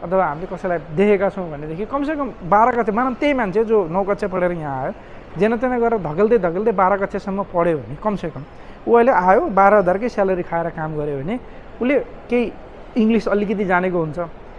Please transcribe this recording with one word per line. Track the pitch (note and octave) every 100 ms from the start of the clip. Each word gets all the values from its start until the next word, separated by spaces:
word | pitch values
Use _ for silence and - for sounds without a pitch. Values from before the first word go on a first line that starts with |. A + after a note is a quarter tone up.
अथवा | F3 F#3 E3+
हामीले | D3+ F#3
कसैलाई | F3 F#3 E3+ D3
देखेका | D3+ G3+ G3+ G3
छौँ | G3 F3
भनेदेखि | C#3+ D#3 D#3+ G#3+
कमसेकम | C#4 C#4+ D#4 C4 - F3
बाह्र | G3+ A#3+ A#3+
कक्षा, | A3
मानौँ | G#3 C4 A#3+
त्यही | D4
मान्छे | C4 G3+ G3 A3
जो | A3 E3
नौ | F3+
कक्षा | G3 G3 G3+
पढेर | F3+ F3+
यहाँ | F3 D3 C3+
आयो, | D3 A3+ - - - D#3+
जेन | G#3 A#3
तेन | B3+ B3
गरेर | A#3 A3+
धकेल्दै | D#3 D3+ G#3+ A#3+
धकेल्दै | F3 F3 A3
बाह्र | G3 F#3+ G3 G3
कक्षासम्म | G3+ G3 G3 F#3+
पढ्यो | F3+ E3+ D#3
भने | A2 D3
कमसेकम | G#3+ G3+ E3 C3 D3+ - - - -
ऊ |
अहिले | A#3 A#3+
आयो, | F3+ F3+ G#3 F4
बाह्र | G3 G3 G#3 F3+
हजारकै | G3 A#3+
स्यालेरी | - G3 F3+
खाएर | F3 E3+ E3+
काम | D#3+ D#3 D3+
गर्यो | D3 C#3
भने | D3 B3 - - - -
उसले | A#3+ C#4 - - -
केही | A#3+ A3 - - - - B3
इङ्ग्लिस | A3 A3+ G3+
अलिकति | G3+ G3+ G3+ F#3+
जानेको | F3+ F#3 F3
हुन्छ, | D#3+ D3 E3+ - -